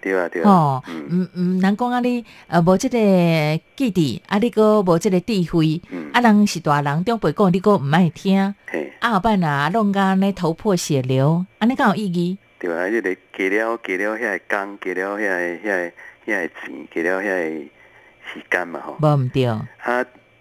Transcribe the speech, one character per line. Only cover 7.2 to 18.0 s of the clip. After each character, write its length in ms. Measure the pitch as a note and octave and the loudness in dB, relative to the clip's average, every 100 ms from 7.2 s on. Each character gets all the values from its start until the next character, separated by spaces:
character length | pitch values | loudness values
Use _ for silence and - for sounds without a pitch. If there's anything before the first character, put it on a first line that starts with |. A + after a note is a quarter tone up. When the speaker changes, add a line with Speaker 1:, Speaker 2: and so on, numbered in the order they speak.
| E3 | 0
Speaker 2:
讲， 180 | D3 F#3+ | 2 2
你 80 | F#3 | 4
搁 180 | G#3 G3 | 4 2
毋 120 | C#3 | 2
爱 180 | E3 E3+ | 2 2
听， 440 | - G3 F#3+ G3 - - | 0 0 2 0 -4 -8
Speaker 1:
嘿。 260 | E3 - - | -8 -8 -6
Speaker 2:
啊， 140 | A#3 | -2
后 60 | G3 | 0
摆 160 | A3+ G3+ | 2 2
若 340 | D#3+ C#3+ D3 | 2 0 0
弄 200 | A3+ G3+ | 0 0
甲 120 | G3 | 2
安 180 | F#3+ F#3+ | 2 2
尼 100 | G3 | 0
头 200 | G3 D#3+ | 0 -2
破 240 | E3 A3 F3+ | -2 0 0
血 240 | - C#3 | 0 -2
流， 440 | B2+ C3 C#3 E3+ F#3 - | 0 2 2 2 -2 -2
安 100 | A3+ | -2
尼 60 | |
敢 140 | C4+ B3 | 2 0
有 60 | D#3+ | 0
意 80 | |
义？ 340 | G3+ F3 F3 G3 _ - | -2 -2 -2 -4 _ -10
Speaker 1:
对 120 | F2+ | -6
啊， 140 | E2 | -4
迄 160 | F#2 A2+ | -2 -2
个 140 | G2+ - _ - | -2 -6 _ -6
加 120 | F#2+ | -2
了， 300 | G#2 A2+ A2+ | 0 -2 -4
加 140 | F#2+ F#2 | -6 -4
了 200 | G#2 A2 | -4 -4
遐 20 | |
个 220 | A#2 F2+ - | -4 -6 -4
工， 300 | G#2 G2 G2+ | -6 -6 -10
加 140 | F#2+ | -8
了 220 | F2+ G2 G2+ | -6 -6 -4
遐 20 | |
个， 380 | G2+ F2+ F2 E2+ | -4 -2 -4 -6
遐 60 | |
个， 300 | G#2 F#2 F2 - - - - | -4 -4 -6 -12 -20 -14 -6
遐 160 | G2 | -6
个 60 | D#2+ | -6
钱， 400 | - - C2+ - | -10 -16 -16 -10
加 80 | E2+ | -6
了 180 | E2+ F#2+ | -2 -2
遐 40 | |
个 400 | G2+ F#2 D#2+ D#2 C#2+ _ - _ | -2 -4 -4 -6 -12 _ -20 _